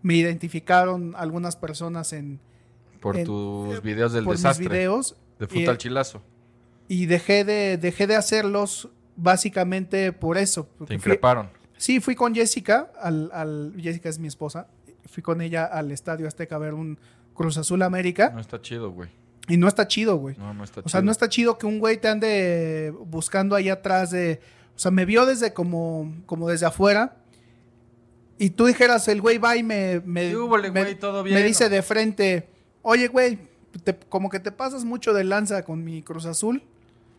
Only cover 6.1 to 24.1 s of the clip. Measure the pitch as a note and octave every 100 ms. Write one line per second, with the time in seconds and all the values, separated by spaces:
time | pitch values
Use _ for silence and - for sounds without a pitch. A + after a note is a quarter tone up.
6.1 | G#2+ - _ _ _ _ _ - F3+ F3
7.1 | E3+ - G3+ G3+ G#3 G3+ F#3 F3 F3 G3+
8.1 | G#3+ G#3 A3 G#3 G3+ G3+ - - _ _
9.1 | - F3 F#3 G3+ F#3+ F3+ F#3+ F#3+ G3 F#3+
10.1 | F3 D#3+ F3 G3 - D3 - D3+ G2+ G2
11.1 | G2 B2+ B2 G2 - _ - - B3+ A#3
12.1 | B3 A#3+ A3+ A3+ - F#3 A3 D4+ - F3
13.1 | D#3 D#3 E3 D#3 D3+ D3 G3 E3 E3+ E3+
14.1 | D#3+ D#3+ C#3 D3+ E3 - _ - - -
15.1 | - E3+ E3 E3 E3 E3 D#3+ D3 C#3+ -
16.1 | D#3+ D#3 - D#3+ D#3 D3+ D3+ D#3+ D3+ _
17.1 | _ _ - E3 D3+ D#3 F3+ F#3 F#3 F3+
18.1 | F3 G#3+ A#2 A2 A2+ - A#2 G#2+ F2+ F2
19.1 | - _ _ - F3 F3+ G3 G3 - A3
20.1 | F3 C3+ C3+ G2+ G#2 G2+ - E3 F#3 F#3+
21.1 | A3 A#3 - A#3 A3+ G#3+ G#3+ A3 A3 A3
22.1 | G#3+ A3 G#3 F#3 E3+ D#3+ D#3 D#3 D3+ F3+
23.1 | D#3+ E3 G3 G3 G3+ F#3+ F#3+ F#3+ F#3 F3+